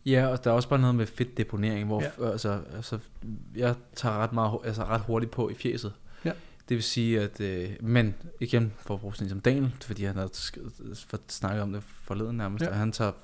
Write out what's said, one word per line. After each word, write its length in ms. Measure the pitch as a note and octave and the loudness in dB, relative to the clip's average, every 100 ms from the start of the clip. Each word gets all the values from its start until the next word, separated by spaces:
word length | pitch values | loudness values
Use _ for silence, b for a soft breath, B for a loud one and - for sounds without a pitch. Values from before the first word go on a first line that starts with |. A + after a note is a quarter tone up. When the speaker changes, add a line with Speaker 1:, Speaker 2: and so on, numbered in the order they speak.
| C#3 | 4
Speaker 1:
Ja, 200 | C3 C3 | 6 6
og 180 | B2+ | 4
der 60 | A#2+ | 4
er 40 | |
også 140 | A#2 B2 | 4 6
bare 100 | C#3 | 6
noget 160 | B2+ | 6
med 120 | B2 G#2+ | 4 2
fedtdeponering, 800 | - A#2+ - G#2+ G2+ G#2+ G#2 G#2 | 0 -2 0 -2 2 0 2 0
hvor 160 | G#2+ | 0
Speaker 2:
Ja. 60 | C#3+ | 0
Speaker 1:
f-, 160 | - | -2
altså, 360 | A#2 G#2+ A2 G2+ - G#2+ | -2 0 0 -2 -4 -10
altså, 220 | - A2 - - A2 G#2+ - A2 | -6 -6 -8 -12 -8 -8 -8 0
jeg 180 | B2 A#2+ - - | 2 0 -6 -2
tager 200 | A#2+ G#2+ | 0 2
ret 140 | A2+ | 0
meget 180 | A#2 A2 | 2 2
hu-, 100 | A#2 | 0
altså, 200 | A2+ A2 | -2 -2
ret 160 | G#2+ A2 | 0 0
hurtigt 320 | G#2 A2+ A2+ | 2 0 0
på 180 | - A#2 | -2 -2
i 40 | |
fjeset. 380 | - A#2+ A2+ G#2 - B B | -2 -4 -2 -6 -10 B B
Speaker 2:
Ja. 80 | E3 - B B - | -4 -4 B B -2
Speaker 1:
Det 60 | |
vil 80 | A#2+ | 0
sige, 380 | A2 - A2+ A2 | 0 2 4 4
at, 200 | G#2 - | 2 -2
øh, 300 | G2+ F#2 F#2 G2+ | -4 -2 -4 -4
men 340 | A2+ A#2+ A2 - - - | 4 6 4 0 -8 -6
igen, 320 | A#2 A#2+ A2+ - | 2 4 4 -2
for 160 | - | -6
at 60 | G2+ | -4
bruge 140 | G2+ | -4
sådan 120 | G#2+ G2 | -6 -4
en 40 | |
som 100 | F#2+ | 0
Daniel, 320 | B2 C3+ C3+ A2+ | 2 4 0 -2
fordi 240 | - G2+ | -8 -4
han 120 | G2 F#2+ | -2 -2
har 100 | F#2+ | -4
sk-, 800 | - - - G#2+ - A2+ G#2+ - | -4 -8 -8 -12 -12 -12 -12 -8
for, 100 | A2 - | -10 -8
snakket 340 | - G2 G#2 | -4 -2 0
om 100 | G2+ | -2
det 100 | G2+ | -4
forleden 540 | - - - G2 A2 A#2+ | -10 -14 -6 -4 -2 -2
nærmest, 280 | G2+ G#2 | -2 -2
Speaker 2:
Ja. 40 | E3+ | 0
Speaker 1:
at 60 | G2 | 2
han 160 | A2 | 0
tager 200 | - G#2+ F#2+ | 2 -2 -2